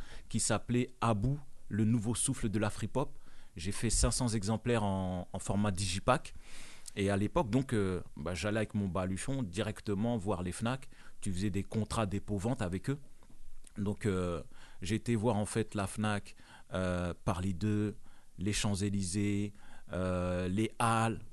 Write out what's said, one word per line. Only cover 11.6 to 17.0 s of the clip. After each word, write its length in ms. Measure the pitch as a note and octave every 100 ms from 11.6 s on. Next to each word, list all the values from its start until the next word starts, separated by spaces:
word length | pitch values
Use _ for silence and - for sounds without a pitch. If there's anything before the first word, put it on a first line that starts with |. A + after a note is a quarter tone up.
contrats 440 | F#2+ A2+ G#2+ - G#2
dépôt-vente 560 | G2 - G#2 A2 C3
avec 280 | F2+ F#2 A2+
eux. 80 | C#3 - - - - - - - -
Donc, 280 | G2+ G2 G#2+
euh, 360 | F#2 F2+ E2+ - - - -
j'ai 140 | F2+ A2
été 180 | -
voir, 220 | A#2 A2+ G#2
en 100 | G#2
fait, 300 | A2+ A2 G#2+
la 100 | F#2+
FNAC, 480 | - G#2+ G2+ - - - - -
euh, 400 | F#2 F#2 F2+